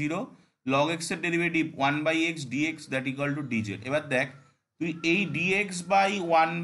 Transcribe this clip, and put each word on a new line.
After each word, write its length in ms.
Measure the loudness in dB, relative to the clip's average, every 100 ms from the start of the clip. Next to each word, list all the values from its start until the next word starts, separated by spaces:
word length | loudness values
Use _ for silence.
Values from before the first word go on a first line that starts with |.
জিরো, 200 | -2 -2 -6 -12 _ _ 0
log 140 | 2 2 0
x 20 | -4
এর 80 | -4 0
ডেরিভেটিভ 380 | 0 2 0 -2 0 0
one 120 | 2 0
by 100 | 2 0
x 20 | -2 -4
dx 240 | -2 -2 -4 -6
that 120 | -4 -4
equal 200 | -2 -2 -2
to 60 | -2
dz। 180 | -2 -2 -6 -2
এবার 140 | -2 0
দেখ, 120 | 0 0 -6 -20 _ _ _
তুই 120 | -6 -2 0
এই 80 | 2 0 -2
dx 320 | 0 0 0 -6 2
by 180 | 4 4 2 2 4
one 140 | 4 2